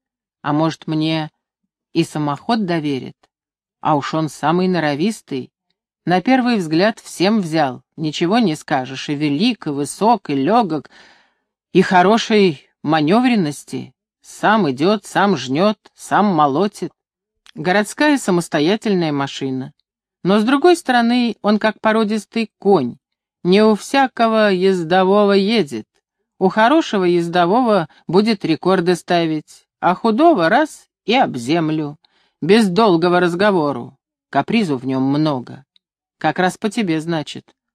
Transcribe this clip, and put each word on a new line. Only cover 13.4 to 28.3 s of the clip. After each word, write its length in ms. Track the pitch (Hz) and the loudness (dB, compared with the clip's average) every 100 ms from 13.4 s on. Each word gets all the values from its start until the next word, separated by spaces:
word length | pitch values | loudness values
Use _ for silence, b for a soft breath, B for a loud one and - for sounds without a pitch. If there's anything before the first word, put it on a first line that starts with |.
| 151 139 - 131 123 _ _ _ | -2 -6 -12 -12 -12 _ _ _
Сам 440 | - - 180 220 156 | -20 -2 0 2 0
идет, 340 | 123 175 214 - | 0 0 0 -2
сам 320 | 165 202 151 | 0 0 0
жнет, 400 | 123 139 208 208 _ | -2 0 0 -2 _
сам 320 | _ - 156 208 | _ -2 0 2
молотит. 640 | 160 147 135 208 - 170 - _ _ _ _ - | 2 2 2 -2 -4 -12 -12 _ _ _ _ -20
Городская 640 | - 156 196 208 - 302 277 | -8 -2 -2 -2 0 0 2
самостоятельная 920 | - 175 - 160 156 220 220 185 160 | 0 -2 -2 -2 0 0 0 -2 -2
машина. 600 | 143 135 - 135 131 143 - _ _ _ _ 170 | -4 -6 -8 -8 -8 -10 -16 _ _ _ _ 0
Но, 120 | 208 | 2
с 40 | |
другой 320 | 214 277 359 349 | 2 2 2 2
стороны, 600 | - 247 233 247 240 - | 2 0 2 0 0 -2
он 160 | 202 214 | 0 0
как 220 | 220 - | 0 0
породистый 720 | 220 220 208 220 - 226 214 _ | 0 0 0 -2 -4 -6 -6 _
конь. 380 | 196 185 123 - _ _ _ _ 175 | 2 2 0 -8 _ _ _ _ 2
Не 180 | 196 | 4
у 120 | 214 208 | 4 2
всякого 760 | - 277 262 - 226 220 208 | 0 0 0 0 0 2 2
ездового 800 | 180 190 185 160 185 185 208 202 | 2 2 0 2 2 4 4 4
едет. 540 | 202 196 233 143 113 - _ _ _ _ _ | 2 2 0 -2 -6 -12 _ _ _ _ _
У 120 | 190 | -2
хорошего 560 | 220 233 320 - 202 175 | 2 4 2 0 0 0
ездового 800 | 175 170 175 170 233 240 202 156 b - | 0 0 0 2 2 2 0 -2 b 0
будет 360 | 180 214 | 2 2